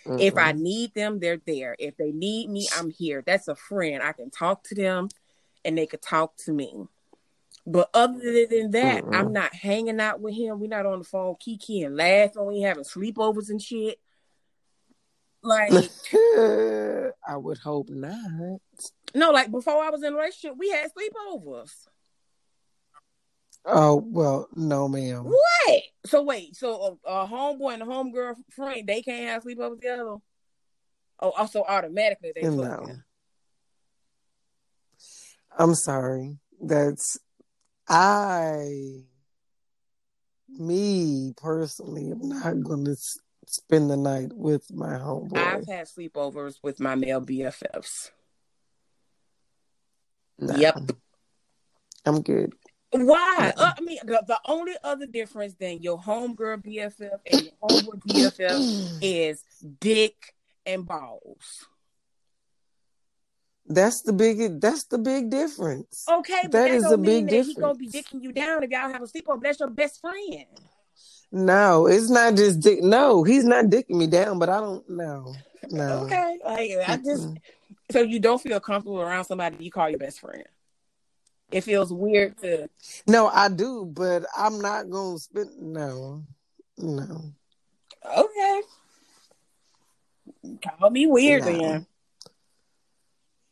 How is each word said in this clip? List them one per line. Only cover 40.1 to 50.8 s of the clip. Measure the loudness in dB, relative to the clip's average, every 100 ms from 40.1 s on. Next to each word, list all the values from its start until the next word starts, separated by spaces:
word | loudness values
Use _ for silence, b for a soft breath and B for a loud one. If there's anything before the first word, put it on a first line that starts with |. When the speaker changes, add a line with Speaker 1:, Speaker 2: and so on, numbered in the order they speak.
| _ _ _ _
Speaker 2:
me | -10 -4 0 0 0 0 -2 -4 -8
personally, | -4 -4 -4 -8 -12 -10 -8
am | -8 -8
not | -6 -4 -4
gonna | -4 -4 -4
s-, | -4 -8 -14 _ _ -14
spend | -14 2 4 4
the | 2
night | 0 -2 -6
with | -6 -2 -2 -4
my | -10 -8
homeboy. | -8 -8 -8 -6 -2
Speaker 1:
I've | -2 -4 -8
had | -12 -12
sleepovers | -16 -12 -8 -8 -8 -12 -10
with | -12 -6
my | -4
male | -2 -2 -4
B | -4 -6
F | -6 -8 -10
Fs. | -10 -12 -14 -14 _ _ _ _ _ _ _ _ _ _ _ _ _ _ _ _ _ _ _ _ _ _ _
Speaker 2:
Nah. | -4 2
Speaker 1:
Yep. | 2 2